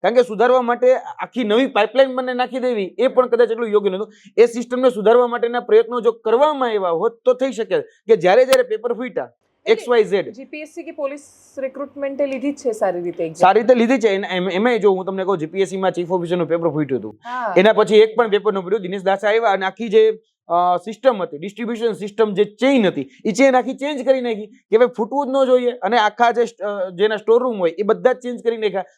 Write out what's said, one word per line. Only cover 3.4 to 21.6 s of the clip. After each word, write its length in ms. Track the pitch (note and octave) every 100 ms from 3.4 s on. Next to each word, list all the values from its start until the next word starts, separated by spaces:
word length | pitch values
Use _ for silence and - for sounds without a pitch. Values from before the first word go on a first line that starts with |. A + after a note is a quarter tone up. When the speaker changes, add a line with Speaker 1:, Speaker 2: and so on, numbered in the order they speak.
| A#3
Speaker 1:
એટલું 180 | A3 A#3
યોગ્ય 220 | G#3 G3
નહોતું. 220 | F#3+ G3+ _ - -
એ 100 | A#3
સિસ્ટમને 440 | A#3 A#3+ B3 B3+
સુધારવા 360 | G#3+ G3+ A#3+ B3
માટેના 340 | A#3+ A#3 A#3+
પ્રયત્નો 400 | A#3+ G#3+ A#3 A#3+
જો 120 | A3+
કરવામાં 560 | A3 A3+ A3+ D4 C#4+ B3
આવ્યા 200 | G#3+ F#3
હોત 320 | E3 A3 A3+
તો 100 | -
થઈ 180 | B3 C4+
શકે 280 | G#3+ G3+ F3
કે 360 | - _ - G#3+
જ્યારે 280 | F3 C#4+
જ્યારે 180 | B3+ C4
પેપર 300 | G#3+ G#3+ A#3
ફૂટ્યા, 400 | A3 B3+ - B2 _ _ _ -
Speaker 2:
એટલે 60 |
Speaker 1:
એક્સ 160 | A3 A#3
વાય 160 | A#3+
ઝેડ. 260 | G3+ F#3+ E3
Speaker 2:
જી 120 | G#3
પી 160 | C4+ D4+
એસ 80 | D4+
સી 80 | -
કે 80 | D#4
પોલીસ 300 | D#4 C#4 C#4+ - _ _ -
રિક્રુટમેન્ટે 680 | C4 C4 C#4+ C#4+ C#4 C#4 C#4+
લીધી 260 | C4 C#4
જ 40 | C#4+
છે 160 | B3+
સારી 280 | A3+ G3 F3
રીતે 240 | F3 E3
એક્ઝામ. 160 | E3 D#3+
Speaker 1:
સારી 200 | F#3 G3
રીતે 140 | A3+
લીધી 240 | B3 A3+ C4
છે. 100 | G#3+
એના, 200 | F#3+ G3
એમ, 200 | F#3 F3+
એમાં 300 | F3+ A#3 A#3
જો 120 | G3+
હું 140 | F#3+
તમને 200 | F#3 F#3+
કહું, 140 | F#3+ F#3+
જી 80 | D#3
પી 140 | F#3
એસ 80 | F#3+
સીમાં 240 | F#3+ F#3+
ચીફ 180 | F3 F3
ઓફિસરનું 380 | F#3 E3 F3+ D#3+
પેપર 220 | E3+ E3
ફૂટ્યું 300 | D3 C#3+ C3
હતું. 200 | G#2+ G#2+
Speaker 2:
હા. 300 | A#3 B3 A#3 F3+
Speaker 1:
એના 160 | G3
પછી 240 | G3+ G#3 G#3+
એક 200 | A3 G#3+
પણ 140 | A#3
પેપર 220 | G3+ G3
ન 80 | G3
ફૂટ્યું. 220 | F3+ A3
દિનેશ 200 | F3+ G3
દાસ 220 | F#3 G3
આવ્યા 180 | G#3 A3
અને 240 | A3+ G3 F#3+
આખી 220 | F#3+ A3+
જે, 300 | G#3+ A3 A3 _ _ _
અ, 280 | E3+ F3+ F3+
સિસ્ટમ 460 | F3 G#3 C4 A3
હતી, 160 | F3 D3
ડિસ્ટ્રિબ્યુશન 540 | F#3 G#3